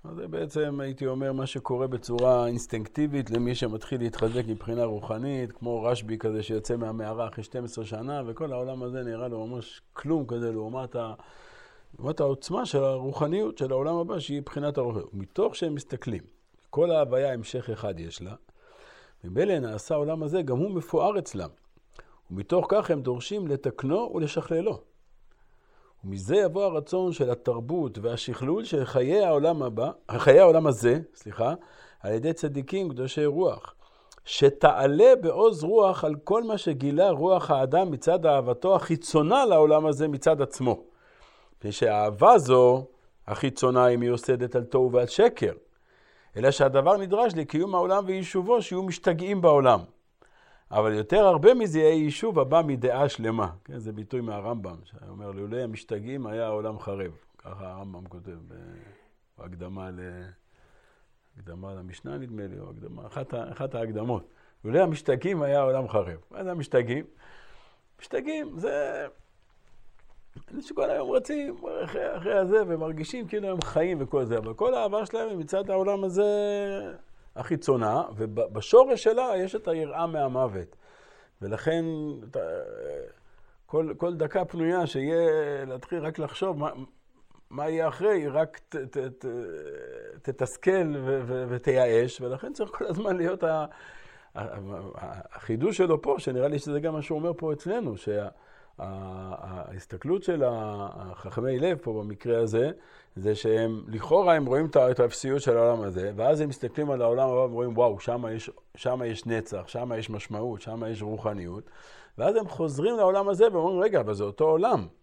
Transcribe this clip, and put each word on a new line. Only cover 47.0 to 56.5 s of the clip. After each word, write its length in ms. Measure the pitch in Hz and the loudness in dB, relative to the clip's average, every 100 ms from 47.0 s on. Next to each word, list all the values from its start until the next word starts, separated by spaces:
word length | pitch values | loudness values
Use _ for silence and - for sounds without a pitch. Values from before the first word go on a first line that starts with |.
| 190 202 240 | 4 2 2
לקיום 400 | 170 143 151 190 | 0 -4 -2 0
העולם 300 | 185 185 196 190 | 0 2 0 0
ויישובו, 560 | 190 170 190 180 240 | -4 -2 -2 2 2
שיהיו 200 | - 185 | 2 -4
משתגעים 580 | 190 170 - 175 185 202 | -4 0 0 0 -2 4
בעולם. 400 | 170 147 131 107 85 _ _ _ _ _ _ _ _ | 8 8 8 4 2 _ _ _ _ _ _ _ _
אבל 220 | 107 107 | 0 2
יותר 340 | 107 107 196 202 | 0 2 6 6
הרבה 280 | 165 180 | 8 8
מזה 240 | 254 214 156 | 6 2 4
יהיה 160 | 156 | 6
יישוב 440 | 160 151 139 226 170 | 6 0 -2 0 2
הבא 240 | 131 160 156 | 4 4 2
מדעה 420 | 131 123 120 139 | 0 0 2 0
שלמה. 400 | - 113 113 98 82 | 0 -4 -2 -2 -6
כן, 140 | - 139 | -16 -12
זה 140 | 110 | -10
ביטוי 280 | 107 107 127 | -12 -8 -6
מהרמב"ם, 560 | 117 104 101 120 92 85 | -6 -6 -6 -8 -8 -14
שאומר, 460 | - - 101 95 101 | -20 -20 -18 -14 -12
"לולא 260 | 98 104 120 | -10 -8 -6
המשתגעים 720 | 120 110 - 107 107 139 117 | -8 -10 -10 -10 -8 -10 -8
היה 200 | 110 | -6
העולם 320 | 113 | -4